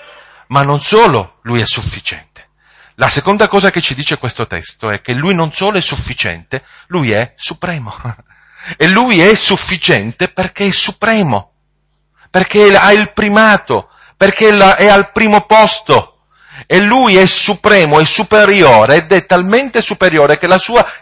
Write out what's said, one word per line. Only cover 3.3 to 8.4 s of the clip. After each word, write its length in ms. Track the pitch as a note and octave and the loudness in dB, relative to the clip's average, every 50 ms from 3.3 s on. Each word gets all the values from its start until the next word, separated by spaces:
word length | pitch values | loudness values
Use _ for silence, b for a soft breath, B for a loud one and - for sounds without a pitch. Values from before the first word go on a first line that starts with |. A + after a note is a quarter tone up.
| G3+ G#3 A3 G3 | 0 0 0 0
cosa 240 | - G3 F#3 G3 | 0 0 0 0
che 100 | - F3+ | -2 -2
ci 140 | D#3+ - C3+ | -4 -6 -6
dice 220 | B2+ D3 - D#3+ C#3 | -6 -6 -6 -6 -6
questo 300 | - A#2+ - - A#2 - | -8 -10 -8 -8 -10 -10
testo 420 | - E2+ E2 - - _ - A2 | -10 -12 -12 -14 -16 _ -8 -8
è 120 | G#2 G2+ | -8 -8
che 120 | - - - | -6 -8 -6
lui 200 | B2+ D3 F#3 G3 | -4 -2 -2 -2
non 180 | E3+ E3 D#3 | -2 -2 -4
solo 260 | D3 - F#3+ G3+ G#3+ F#3+ | -4 -4 -4 -4 -4 -4
è 40 | |
sufficiente, 800 | D#3+ - - C3 - - B2+ - - G2+ E2+ E2+ E2+ _ - C3 b b b b b b | -6 -6 -8 -8 -10 -10 -8 -8 -8 -8 -8 -10 -12 _ -12 -12 b b b b b b
lui 240 | E3+ F3+ D3 A#2 | -6 -4 -2 -2
è 220 | G#2 G#2 A#2 - _ | -2 -2 -4 -6 _
supremo. 580 | _ - - E3 - - F#3 E3+ D#3 B2 G#2+ - | _ -12 -12 -12 -10 -10 -10 -10 -10 -12 -14 -18
<laughs> 340 | - - A#2+ A2 - _ B B B | -14 -14 -14 -14 -14 _ B B B